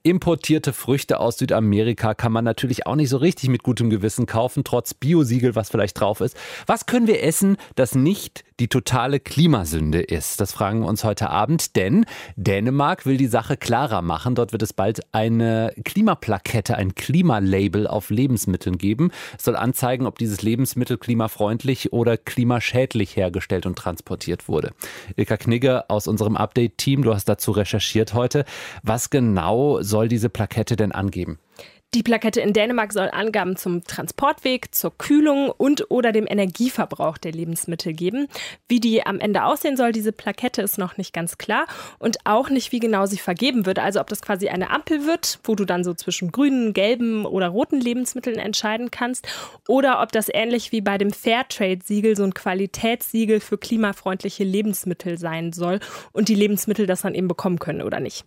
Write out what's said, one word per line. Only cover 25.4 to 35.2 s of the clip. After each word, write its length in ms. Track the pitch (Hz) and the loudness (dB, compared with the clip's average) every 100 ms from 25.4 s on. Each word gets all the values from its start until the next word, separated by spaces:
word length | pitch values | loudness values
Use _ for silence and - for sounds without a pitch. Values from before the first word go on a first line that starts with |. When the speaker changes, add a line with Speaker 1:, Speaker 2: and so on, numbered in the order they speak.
| - 117 131 127 - | 0 2 2 2 0
Speaker 1:
aus 180 | 104 - | -2 0
unserem 300 | 107 110 98 | 0 0 0
Update-Team, 680 | 107 - 120 - - 135 | 0 2 0 0 0 2
du 100 | 117 | 2
hast 120 | 104 | 2
dazu 260 | - 104 - | 0 0 0
recherchiert 600 | 101 98 104 - 110 110 | 0 0 -2 0 0 0
heute. 320 | 117 123 147 139 - - - | 0 0 0 -2 -8 -14 -6
Was 260 | - 117 - | -2 -2 0
genau 720 | 143 120 95 82 113 147 117 | 2 4 2 2 2 2 2
soll 260 | 101 107 113 | 0 2 2
diese 220 | 117 117 | 2 0
Plakette 460 | - 104 - 107 | -2 -2 -2 -2
denn 160 | 107 104 | 0 0
angeben? 480 | - 95 90 85 80 _ - - _ _ | 0 -4 -4 -6 -8 _ -20 -20 _ _
Speaker 2:
Die 80 | 240 | -2
Plakette 400 | 226 226 226 226 | 0 0 0 0
in 120 | 208 | 2
Dänemark 380 | 208 214 247 208 | 2 2 0 -2
soll 200 | 208 190 | -2 -2
Angaben 440 | - 214 214 180 | -2 -2 -2 -2
zum 280 | 185 185 175 | -4 -4 -4
Transportweg, 880 | - - 165 - 277 311 262 254 - | -6 -10 -10 -2 -2 0 -2 -2 -4
zur 240 | - 170 - | -6 -6 -6
Kühlung 540 | - 294 | 2 6